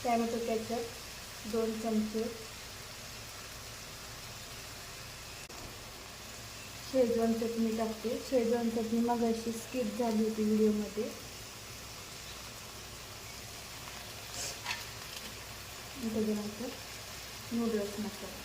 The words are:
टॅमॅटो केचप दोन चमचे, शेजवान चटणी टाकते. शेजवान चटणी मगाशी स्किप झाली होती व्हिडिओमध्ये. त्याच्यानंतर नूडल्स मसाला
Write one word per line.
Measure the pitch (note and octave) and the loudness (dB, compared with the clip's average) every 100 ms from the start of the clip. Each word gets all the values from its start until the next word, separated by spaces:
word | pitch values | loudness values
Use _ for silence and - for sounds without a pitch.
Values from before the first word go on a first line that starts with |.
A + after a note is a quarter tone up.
टॅमॅटो | B3 A#3 A3+ A#3 | 4 4 4 2
केचप | A3+ A3 A3 A#3 A#3 - - - - - A3 | 2 2 2 0 0 -6 -10 -10 -10 -8 0
दोन | A3+ A3+ A3 | 2 2 2
चमचे, | A3+ G#3+ G#3+ A3+ A3+ - - - - - - - - - - - - - - - - - - - - - - - - - - - - - - - - - - - - - - - - - - - - - - | 4 4 4 2 0 -2 -8 -10 -10 -10 -10 -10 -10 -10 -10 -10 -10 -10 -10 -10 -10 -10 -10 -10 -10 -10 -10 -10 -10 -10 -10 -10 -10 -10 -10 -10 -10 -10 -10 -10 -12 -12 -12 -12 -10 -10 -10 -10 -10 -10 2
शेजवान | C4 A#3+ G#3+ A3+ | 6 8 8 6
चटणी | A3+ A3+ A3+ A3+ A3 | 6 4 4 4 4
टाकते. | A3 A3 A3 C4+ - | 2 2 0 0 4
शेजवान | C4+ A3 A#3+ A#3 | 6 6 6 4
चटणी | A3+ A3 A#3 A#3 | 4 4 4 6
मगाशी | A#3+ A3+ A3 A#3 | 6 4 4 0
स्किप | A3+ - C4 A3 G#3+ | -4 -2 0 0 2
झाली | A#3+ G#3+ | 4 6
होती | A3 A3 | 4 4
व्हिडिओमध्ये. | G#3+ G#3+ G#3+ G#3 G#3 G#3+ B3+ - - - - - - - - - - - - - - - - - - - - - - - - - - - - - - - - - - - - - - - - - - - - - - - - C#4 | 6 8 8 6 2 0 -2 -2 -10 -10 -12 -12 -12 -10 -10 -10 -10 -10 -10 -10 -10 -10 -10 -10 -10 -10 -10 -10 -10 -10 -10 -10 -10 -10 -8 -8 -8 -10 -8 -4 -4 -4 -4 -4 -4 -8 -8 -8 -8 -8 -10 -10 -10 -10 -10 -4
त्याच्यानंतर | A#3 A3 G#3+ G#3 G#3 - B3+ - - - - - - - - | 0 2 4 2 0 -4 -6 -6 -8 -10 -8 -10 -10 -10 -2
नूडल्स | A#3 A3+ G#3+ G3+ G#3 | 2 4 4 2 0
मसाला | G#3 - F#3+ - | -4 -4 -8 -8